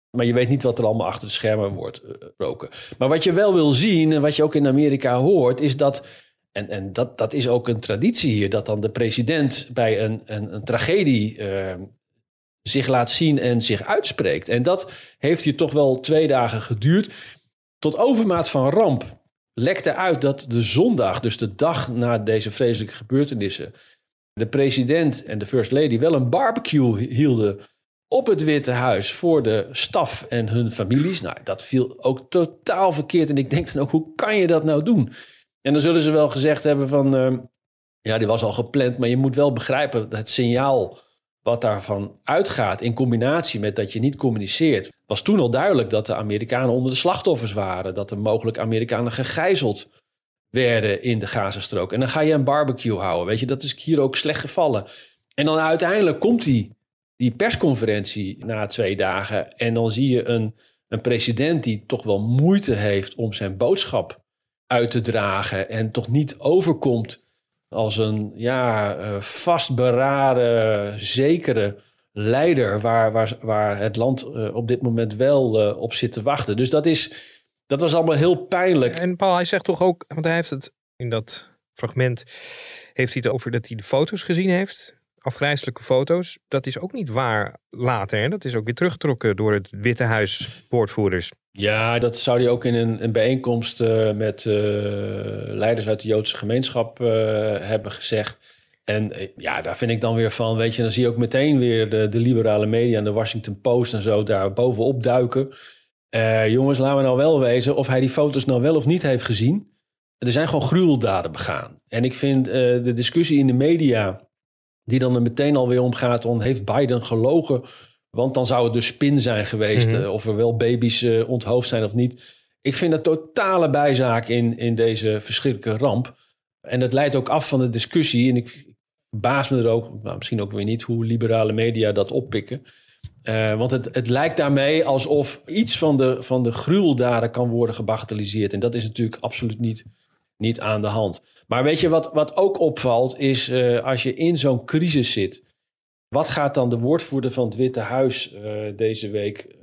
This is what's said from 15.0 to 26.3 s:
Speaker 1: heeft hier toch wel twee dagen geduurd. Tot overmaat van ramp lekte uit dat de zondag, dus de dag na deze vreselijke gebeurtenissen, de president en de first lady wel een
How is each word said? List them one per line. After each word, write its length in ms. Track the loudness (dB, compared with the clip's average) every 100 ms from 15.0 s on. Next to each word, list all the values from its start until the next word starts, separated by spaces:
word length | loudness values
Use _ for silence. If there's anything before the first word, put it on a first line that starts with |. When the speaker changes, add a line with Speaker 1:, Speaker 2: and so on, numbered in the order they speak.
| -20 _
Speaker 1:
heeft 240 | -2 0
hier 140 | 0 0
toch 160 | 0
wel 280 | 4 4 2
twee 260 | 2 2 4
dagen 340 | 2 2 -2
geduurd. 500 | -4 0 4 4 2 -8 -20 -20 _ _ _ _
Tot 180 | -4 2
overmaat 520 | 2 4 2 0 0
van 180 | 0 2
ramp 480 | 4 2 2 -4 -14 _ _ _
lekte 400 | -4 -2 0 -2
uit 260 | -2 0 0
dat 240 | 0 -2 -2
de 140 | -2
zondag, 580 | 0 2 2 2 0 0
dus 160 | -4 -4
de 180 | -6
dag 380 | 0 0 0 -4
na 260 | -2 0 0
deze 320 | 0 0 -2
vreselijke 440 | 0 0 0 -4
gebeurtenissen, 800 | -10 -2 0 0 -2 -4 -6 -12 -16 _ _ _ _ _
de 140 | -6 -2
president 800 | 2 2 2 2 2 2 0
en 140 | -8 -8
de 80 | -2
first 240 | 0 2
lady 280 | 2 2 2
wel 160 | 2
een 160 | 2 2